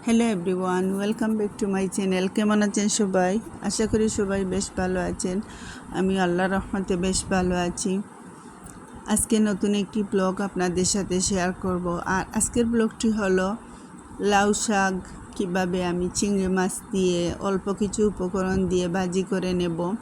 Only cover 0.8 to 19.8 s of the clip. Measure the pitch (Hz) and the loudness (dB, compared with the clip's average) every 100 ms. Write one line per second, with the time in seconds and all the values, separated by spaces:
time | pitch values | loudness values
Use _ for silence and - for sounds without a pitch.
0.8 | 190 190 202 220 220 220 208 - 202 190 | 2 0 0 0 0 2 -2 -2 0 0
1.8 | 190 185 196 185 185 190 214 214 208 202 | 0 0 0 2 2 2 2 4 2 2
2.8 | 208 - 208 190 180 202 - - - - | 0 2 2 2 2 0 -4 -8 -6 -2
3.8 | 220 220 220 214 196 196 190 185 196 - | 0 2 2 0 0 0 0 -2 -4 -2
4.8 | 185 185 175 175 185 185 214 - - - | -2 0 -2 -2 -2 -2 -4 -12 -14 -16
5.8 | - - 190 190 180 175 185 190 - 202 | -8 -2 0 2 2 2 2 0 -2 -4
6.8 | 185 185 185 185 - 190 180 180 175 180 | -2 0 0 -2 0 0 2 0 -2 -2
7.8 | 202 190 208 - - - - - - - | -2 -2 -4 -12 -20 -18 -18 -18 -18 -18
8.8 | - - - 220 - 220 214 196 202 208 | -18 -16 -2 -2 2 4 4 2 2 0
9.8 | 190 220 202 196 185 190 202 - 180 175 | 0 -2 0 2 2 0 -4 0 0 2
10.8 | 185 208 185 180 185 196 180 185 190 180 | 0 0 0 0 2 2 0 -2 -2 -2
11.8 | 180 175 - 185 - 220 - 247 233 233 | -2 -4 0 -2 0 -2 0 2 2 2
12.8 | 220 - 226 214 196 185 185 220 - - | 0 2 0 2 2 2 2 -2 -8 -18
13.8 | - - - - 196 202 208 202 - 202 | -18 -18 -18 -2 2 4 4 2 2 2
14.8 | 190 185 180 - - - 196 185 185 180 | 2 0 -6 -14 -16 -6 -2 0 0 0
15.8 | 180 175 180 - 202 202 185 185 185 - | 0 0 -2 0 0 2 2 2 0 -2
16.8 | - 196 185 175 175 - 196 196 185 196 | -4 2 2 2 0 -2 -2 -2 -2 -2
17.8 | 208 196 214 202 185 190 185 190 185 180 | -2 2 0 0 -2 0 0 0 2 2
18.8 | 180 180 185 180 185 196 180 180 175 165 | 2 0 0 0 0 -2 0 0 0 0